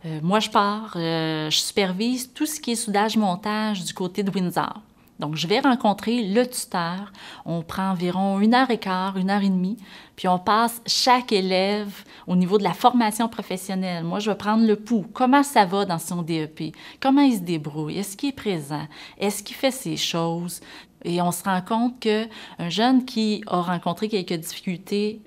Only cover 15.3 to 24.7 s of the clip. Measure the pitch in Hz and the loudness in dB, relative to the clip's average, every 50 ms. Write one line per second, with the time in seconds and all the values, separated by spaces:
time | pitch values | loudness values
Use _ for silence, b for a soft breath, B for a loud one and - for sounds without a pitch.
15.3 | 262 285 277 277 - 240 202 175 190 196 202 190 170 165 - - 180 175 170 156 | 6 4 4 4 4 4 4 4 4 0 2 0 -2 -4 -2 -4 -6 -4 -2 -2
16.3 | 170 160 156 151 156 - 165 156 B B B B B B - 262 269 285 285 269 | -2 -2 -2 -4 -6 -8 -8 -8 B B B B B B 2 4 6 8 6 6
17.3 | 240 202 175 175 170 160 147 156 143 156 151 151 156 180 202 - - - - 277 | 4 2 0 -2 -2 -2 -2 -4 -6 -4 -6 -4 -4 -6 -6 -6 -6 -6 -6 -6
18.3 | 269 - - 214 190 160 147 139 156 147 151 151 B B B B B B - 202 | -6 -4 -4 -2 -2 -2 -4 -4 -6 -6 -6 -8 B B B B B B -2 -2
19.3 | 202 - - - - - - 262 254 262 - 170 156 156 - - - 170 165 165 | -2 -4 -10 -12 -8 -2 0 0 0 -2 -6 -6 -4 -4 -4 -2 -2 -2 0 0
20.3 | 165 170 175 180 170 - B B B B B B _ _ - 175 170 175 175 175 | -2 -2 -4 -6 -8 -12 B B B B B B _ _ -6 -2 0 0 0 0
21.3 | 170 - - 196 190 185 180 - 226 226 240 247 247 - - 220 214 214 226 226 | 0 -2 -2 0 -2 -2 0 0 0 0 0 0 -2 -2 0 0 2 2 0 -4
22.3 | B B B B B B 165 170 165 185 226 254 262 254 247 - - 220 220 214 | B B B B B B -6 -4 0 2 4 6 6 4 4 2 -2 0 0 2
23.3 | 208 202 - - - 180 170 175 180 170 - 180 175 - 220 214 220 196 175 - | 0 -2 -2 -2 -2 -2 0 0 -2 -2 -2 -2 -2 -2 -4 -2 -2 -2 -2 -2
24.3 | 185 160 160 - - - - 196 | -4 -4 -4 -8 -12 -8 -6 -6